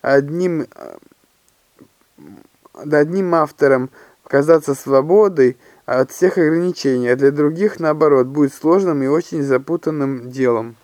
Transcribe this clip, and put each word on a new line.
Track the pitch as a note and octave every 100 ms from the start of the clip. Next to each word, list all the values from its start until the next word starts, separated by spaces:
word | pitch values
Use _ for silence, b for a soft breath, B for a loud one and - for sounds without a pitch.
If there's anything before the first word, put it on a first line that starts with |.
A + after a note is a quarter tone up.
одним, | B2+ C#3 C#3+ E3+ F3+ D#3+ C3
э, | - - G1+ _ _ _ _ _ _ _ _ _ _ _ _ D2+ F#2+ _ _ _
одним | - D3 D3 D3+ F#3+ F#3
авторам | E3+ D3+ - C#3+ C3 B2+ b b b _
казаться | C#3 D3+ E3 D3
свободой | C#3 C#3+ C3+ D3+ G3+ G#3 E3 B2+ - b b -
от | B2+ C3
всех | - F3+ F#3
ограничений, | D#3 E3 F3+ - D3 B2+ A#2+
а | B2+
для | C#3
других, | D3 D3 D#3+ G#3 G3+
наоборот, | D#3+ D3+ D#3 C#3 B2+
будет | C#3+ C#3
сложным | - D#3 F#3 F#3 D3
и | C3+
очень | D#3 - E3
запутанным | C#3 C3 C#3 E3 - D#3 C3+ C3 B2
делом. | B2+ B2+ A2+ A#2 A2+